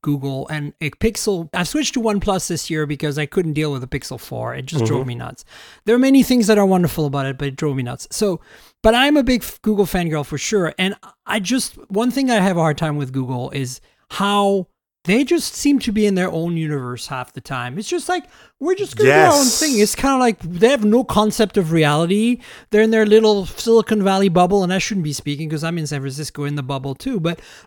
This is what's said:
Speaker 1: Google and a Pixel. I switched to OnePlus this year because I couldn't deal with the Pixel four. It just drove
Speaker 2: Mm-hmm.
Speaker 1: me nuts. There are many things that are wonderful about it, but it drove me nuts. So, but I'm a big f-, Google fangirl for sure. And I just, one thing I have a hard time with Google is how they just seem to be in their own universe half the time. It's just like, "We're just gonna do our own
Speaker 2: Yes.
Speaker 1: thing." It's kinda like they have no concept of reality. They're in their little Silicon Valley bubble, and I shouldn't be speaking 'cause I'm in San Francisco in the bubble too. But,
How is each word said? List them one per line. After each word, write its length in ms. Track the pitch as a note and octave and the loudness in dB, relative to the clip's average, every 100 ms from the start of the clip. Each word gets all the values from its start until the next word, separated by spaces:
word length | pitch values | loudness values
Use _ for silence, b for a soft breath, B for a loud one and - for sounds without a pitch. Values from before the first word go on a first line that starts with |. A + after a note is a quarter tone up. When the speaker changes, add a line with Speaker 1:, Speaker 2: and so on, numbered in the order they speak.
Speaker 1:
Google 440 | D3+ C#3+ C#3 C3+ C#3 | -4 -4 -4 -8 -8
and 240 | D3+ C#3+ - | -8 -8 -8
a 100 | D3+ | -10
Pixel. 580 | - A3+ A3 - F#3+ E3 | -2 -2 0 -2 -4 -4
I 80 | F3+ | -4
switched 300 | F3 D4+ C#4 | -2 -2 -2
to 60 | C4 | -2
OnePlus 480 | A3+ G3+ G#3 F#3+ - | 0 0 0 -2 -2
this 200 | E3 - | -6 -4
year 160 | D#3 D3 | -4 -4
because 300 | D3 D3+ C#3+ | -4 -4 -4
I 80 | D3 | -4
couldn't 260 | - E3 | -2 -2
deal 160 | D3+ D3+ | -2 -2
with 80 | C#3 | -4
the 40 | B2 | -6
Pixel 320 | C#3 - B2+ | -8 -8 -14
four. 340 | - A#2 A#2 | -12 -8 -8
It 120 | B2+ B2+ | -8 -6
just 180 | D#3 A2+ | -2 0
drove 140 | A#2 | 0
Speaker 2:
Mm-hmm. 80 | C3 | -2
Speaker 1:
me 60 | A#2+ | -8
nuts. 280 | A#2+ - - B B B | -12 -14 -20 B B B
There 100 | - | 0
are 40 | A#3+ | 4
many 220 | C4+ C4+ | 6 6
things 240 | - B3 G#3 | 6 4 4
that 100 | G#3+ | 4
are 80 | G3 | 4
wonderful 400 | F3+ F3 - D3+ | 4 2 0 -2
about 200 | C#3 C3+ | -2 -4
it, 120 | C3 | -4
but 100 | C#3+ | -6
it 80 | C3+ | -4
drove 200 | D#3 C3+ | -4 -2
me 60 | |
nuts. 240 | A#2+ B2 - | -4 -8 -10
So, 300 | - G#3 E3+ b b b _ | -4 -2 -4 b b b _
but 120 | A3 | 2
I'm 220 | A#3 C#4 D4+ | 4 4 2
a 60 | |
big 200 | B3 B3 | 2 0
f-, 180 | - - | -2 -6
Google 240 | - G#3 F#3+ | -2 0 0
fangirl 380 | F#3 E3+ D3+ C#3 | 0 -2 -4 -4
for 120 | D3 | -6
sure. 360 | - G#3+ E3 - | -2 0 0 -2
And 160 | F#3 G3 - _ - | -4 -4 -14 _ -6
I 120 | A3 | -4
just, 340 | F3+ B3+ - - - | -2 -2 -4 -12 -6
one 200 | F#3+ B3 | -2 -2
thing 200 | B3 C4+ | 0 0
I 60 | A3+ | 2
have 160 | F#3+ F3 | 2 2
a 40 | |
hard 180 | D#3+ D3+ | 0 0
time 180 | D#3 D3 | -2 -4
with 160 | C3+ | -4
Google 380 | C3+ B2+ B2+ C3+ | -6 -6 -6 -6
is 300 | C#3 B2+ B2+ _ _ _ | -6 -8 -10 _ _ _
how 580 | - G3+ G#3 G3+ G3 F#3 _ _ _ | -4 0 2 2 0 -4 _ _ _
they 180 | - G#3+ | 0 0
just 320 | C#4 E4+ - | 2 0 -2
seem 240 | - C#4+ C#4 | -2 2 2
to 140 | - | 2
be 120 | G#3+ | 0
in 120 | G#3 F#3+ | 2 2
their 120 | F3+ | -2
own 240 | E3 E3+ E3 | -2 -4 -2
universe 500 | D#3+ D3 B2 B2 - | -2 -4 -6 -10 -10
half 260 | C3+ B2+ | -10 -10
the 80 | - | -14
time. 380 | - C3 B2 D3 | -10 -8 -6 -8
It's 80 | A3 | -6
just 200 | F4 - | -6 -2
like, 160 | F4+ - b b _ | -4 -6 b b _
"We're 160 | D4 | -4
just 220 | F#4+ G4+ - | -2 -4 2
gonna 120 | G#4+ | 4
do 60 | |
our 120 | D#4 D#4 | 6 6
own 100 | C#4+ | 6
Speaker 2:
Yes. 160 | C4 - | 2 0
Speaker 1:
thing." 180 | D#4 A#3 | 0 2
It's 160 | G#3 | 2
kinda 220 | - C4+ C4 | 2 0 2
like 220 | B3 A3 | 2 0
they 280 | E3 F3 A3+ | -6 4 4
have 140 | C#4 | 6
no 200 | G#3 A#3 | 4 2
concept 520 | B3 G#3 G#3+ - G#3+ - | 2 2 2 2 0 0
of 140 | E3 | 2
reality. 680 | E3 D3+ D3 E3+ G3+ A#3 A#3+ B B B | 2 4 2 2 2 2 0 B B B
They're 120 | G#3 | 2
in 80 | A3 | 4
their 160 | A3 G#3+ | 4 6
little 400 | G#3+ A3 G#3 F#3 | 6 6 2 -2
Silicon 560 | - A3+ A3+ G#3+ G#3+ | -6 2 4 4 0
Valley 260 | G3 F#3+ G3 | 2 2 2
bubble, 360 | F3 F3+ G3+ | 4 4 2
and 80 | F3+ | 2
I 60 | F#3 | -2
shouldn't 260 | - G3+ | -2 -4
be 80 | D3+ | -4
speaking 360 | C#3+ - C#3+ D#3+ | -6 -6 -6 -6
'cause 140 | D#3 | -6
I'm 160 | E3 E3+ | -4 -4
in 80 | D3 | -4
San 140 | D3 | -6
Francisco 420 | C3+ C3 D3+ - | -6 -8 -10 -8
in 140 | C#3+ D3 | -6 -6
the 60 | |
bubble 320 | C3 C3+ C#3 C3+ | -6 -6 -6 -8
too. 240 | C4+ A#3 | -6 -2
But, 180 | E3 E3 B B | -2 -4 B B